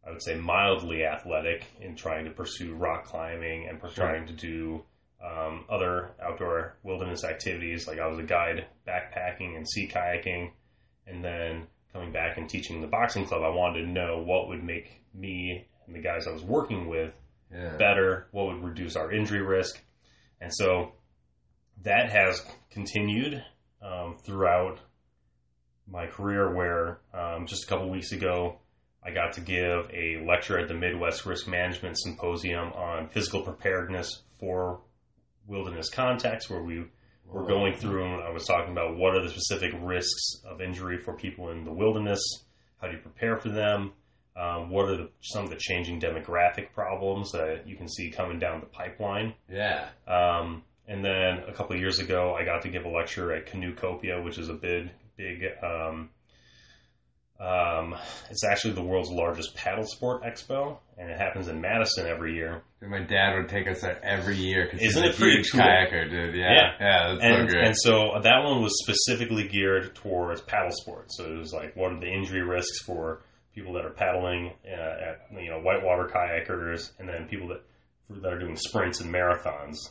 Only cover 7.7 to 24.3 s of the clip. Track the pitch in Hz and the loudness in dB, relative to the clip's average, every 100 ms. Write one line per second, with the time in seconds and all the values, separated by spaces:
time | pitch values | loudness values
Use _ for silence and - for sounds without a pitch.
7.7 | 82 85 80 80 80 82 87 85 85 90 | -6 -6 -4 -4 -4 0 2 2 -2 -6
8.7 | _ - 90 - - 90 87 92 82 78 | _ -6 -6 -4 -6 -6 -6 -8 -8 -6
9.7 | 104 92 90 87 87 92 90 87 - _ | -6 -4 -2 0 -2 -2 -4 -6 -10 _
10.7 | _ _ _ - 90 87 85 82 82 80 | _ _ _ -14 -8 -6 -4 -6 -6 -10
11.7 | _ _ 95 87 82 82 82 80 92 - | _ _ -12 -8 -4 -4 -4 -6 -8 -6
12.7 | 82 78 - 120 101 92 85 80 87 87 | -8 -2 0 0 0 -2 0 2 2 2
13.7 | 85 85 90 85 82 82 90 - 85 85 | 0 -2 -2 -2 -2 2 2 2 -6 -6
14.7 | 85 - - _ 95 95 90 90 87 - | -8 -10 -20 _ -12 -10 -6 -6 -6 -10
15.7 | _ - 85 85 85 82 78 85 139 147 | _ -18 -8 -4 -4 -6 -8 0 0 0
16.7 | 101 85 82 80 - - _ _ 90 85 | -4 -2 -2 -4 -6 -20 _ _ -10 -8
17.7 | 80 101 101 95 90 - 101 95 87 87 | 4 6 8 4 2 -4 -4 -4 -4 -8
18.7 | 82 87 85 80 107 104 104 95 95 92 | -6 -6 -4 -2 0 0 0 2 2 0
19.7 | - _ _ _ _ _ _ 87 - 95 | -6 _ _ _ _ _ _ -10 0 2
20.7 | 90 87 - _ _ _ _ _ _ _ | 4 0 -10 _ _ _ _ _ _ _
21.7 | - 95 101 123 107 95 92 - - _ | -10 2 4 6 6 6 2 -6 -20 _
22.7 | 107 98 107 104 104 143 139 - _ _ | -10 -4 -2 0 0 -2 -6 -12 _ _
23.7 | _ 101 90 87 85 - | _ -10 -8 -8 -12 -10